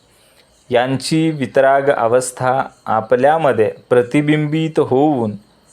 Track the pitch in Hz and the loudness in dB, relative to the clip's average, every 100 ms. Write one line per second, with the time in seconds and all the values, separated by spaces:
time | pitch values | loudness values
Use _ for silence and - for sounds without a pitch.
0 | _ _ _ _ _ _ - 120 127 131 | _ _ _ _ _ _ -2 0 0 -4
1 | - 160 160 156 127 139 135 139 139 - | -2 -2 -2 -2 -2 2 2 2 0 0
2 | 113 123 127 - 127 135 - - - 110 | 0 0 -2 -4 -2 -2 -4 -10 -4 -4
3 | 110 123 135 160 147 110 107 - - 123 | 0 2 2 2 2 2 0 -4 0 0
4 | 123 151 147 151 151 156 160 160 123 127 | 2 0 0 0 -2 -2 -2 -2 0 2
5 | 151 135 110 101 _ _ _ | 2 0 -4 -8 _ _ _